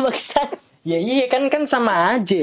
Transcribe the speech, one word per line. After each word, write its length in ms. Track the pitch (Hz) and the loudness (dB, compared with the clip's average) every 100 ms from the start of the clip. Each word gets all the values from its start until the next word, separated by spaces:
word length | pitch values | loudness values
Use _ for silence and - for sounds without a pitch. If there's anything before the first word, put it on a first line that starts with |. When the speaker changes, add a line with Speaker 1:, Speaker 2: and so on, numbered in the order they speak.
Speaker 1:
<laughs> 60 | 262 | -2
bangsat. 480 | - - 294 285 - _ _ | -2 0 0 -2 -8 _ _
Speaker 2:
Ya 200 | 160 165 | -4 -2
iya, 240 | 208 269 247 | 0 0 0
kan, 240 | 254 277 | 0 0
kan 160 | 294 285 | 0 0
sama 480 | 262 233 180 175 | 0 2 2 2
aja 240 | 240 190 190 | 0 0 0